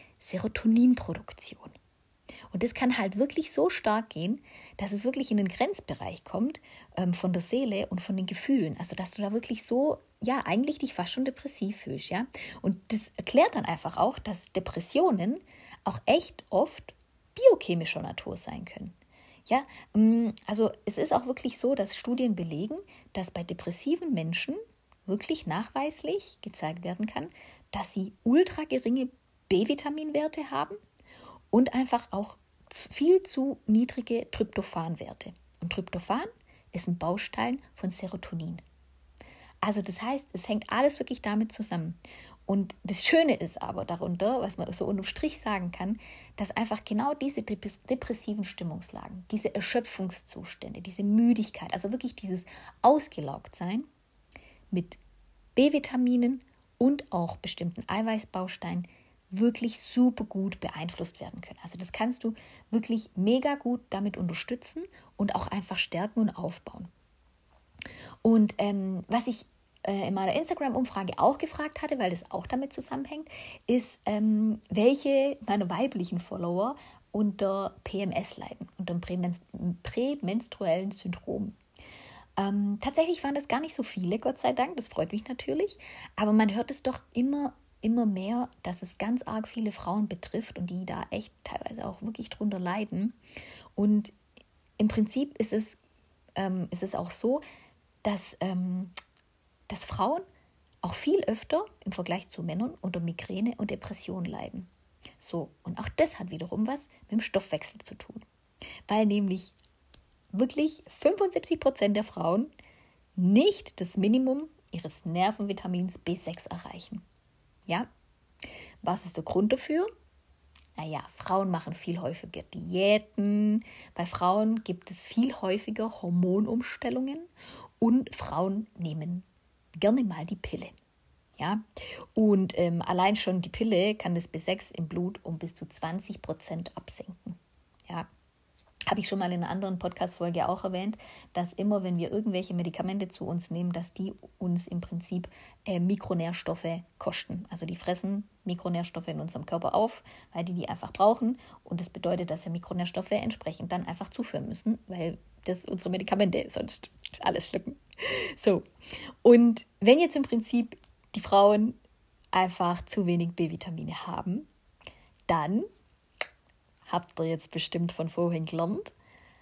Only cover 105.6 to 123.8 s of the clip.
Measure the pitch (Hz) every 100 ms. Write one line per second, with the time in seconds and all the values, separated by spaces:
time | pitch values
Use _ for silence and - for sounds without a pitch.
105.6 | - - - - 311 - 185 165 175 -
106.6 | 220 285 - - - 220 - 190 - -
107.6 | - - - - - - - _ _ -
108.6 | - - - 214 214 202 196 185 - -
109.6 | _ _ _ - _ _ _ 190 254 -
110.6 | 311 - - - 285 403 381 - - 320
111.6 | 277 - 202 208 214 - 165 196 285 -
112.6 | - - _ _ _ - 180 208 381 403
113.6 | - - 180 - 196 254 262 269 311 _
114.6 | _ 170 160 - 170 170 190 220 202 196
115.6 | 180 180 185 - - 180 - 175 - 175
116.6 | - 175 - - - _ _ _ _ _
117.6 | - 170 - _ _ _ _ - - -
118.6 | - - - 185 175 - 160 180 214 262
119.6 | - 311 427 - _ _ _ _ _ -
120.6 | - - 156 151 - - - 190 190 170
121.6 | 160 170 - 170 160 170 - - - 165
122.6 | 170 180 202 214 214 - 202 208 214 220
123.6 | - -